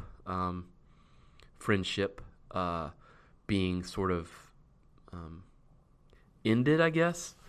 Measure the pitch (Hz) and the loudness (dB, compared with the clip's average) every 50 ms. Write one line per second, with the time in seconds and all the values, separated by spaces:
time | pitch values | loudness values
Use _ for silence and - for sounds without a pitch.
0 | - - - - - 90 92 92 92 90 90 90 90 - - - - - - - | -14 -14 -16 -14 -10 -6 -4 -2 -2 -2 -4 -6 -10 -12 -18 -20 -20 -20 -20 -20
1 | - - - - - - - - - - - - - - 107 98 92 - - 101 | -20 -20 -20 -20 -20 -20 -20 -20 -20 -20 -20 -6 0 2 2 2 2 0 0 0
2 | 98 98 - - - - - - - - - 98 90 87 85 82 78 73 - - | 0 0 -2 -6 -14 -16 -18 -20 -18 -8 -4 -2 -2 -2 -2 -4 -4 -6 -10 -14
3 | - - - - - - - - _ - 104 98 92 92 90 90 90 - - 107 | -20 -20 -20 -20 -20 -20 -20 -12 _ 0 2 2 2 2 0 0 -4 -4 -4 -2
4 | 95 92 90 85 82 - - - - - - - - - - - - - - - | 0 0 0 0 -2 -6 -12 -20 -20 -20 -20 -20 -20 -20 -20 -20 -20 -20 -20 -20
5 | - - - 87 85 80 82 82 90 - - - - - - - _ _ _ _ | -20 -16 -14 -14 -12 -14 -14 -16 -18 -20 -20 -20 -20 -20 -20 -20 _ _ _ _
6 | - - - - - - _ _ - 113 110 120 123 143 156 160 165 165 156 160 | -20 -20 -20 -20 -20 -20 _ _ 0 2 2 4 6 6 6 6 4 4 4 4
7 | 165 170 170 - - - - - - | 2 2 0 -4 -8 -12 -14 -18 -20